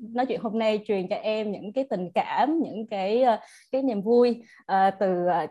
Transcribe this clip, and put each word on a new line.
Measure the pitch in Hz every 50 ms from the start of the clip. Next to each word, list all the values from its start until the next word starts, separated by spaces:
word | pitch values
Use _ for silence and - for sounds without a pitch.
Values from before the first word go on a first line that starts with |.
| 240 220 226
nói | 240 262
chuyện | 262 214 -
hôm | - 226 202 226
nay | 220 220 214 214 208 -
truyền | 208 196 180 185
cho | 208
em | 175 - 214 214 220 214 214
những | 202 - - 202 208
cái | 262 269 269
tình | 226 185 180 170 -
cảm, | 220 - - 143 165 226 269 320 330
những | 262 - - 208 226 214
cái, | 214 196 190 196 214 247 262
ờ, | 247 220 214 - - - - - _
cái | - 262 269
niềm | 262 226 202
vui, | 180 220 240 240 240 247 233 233 - - - - _
ờ, | - 190 190 190 196
từ, | 190 190 208 190 180 175 175 175
ờ, | 170 165 160 151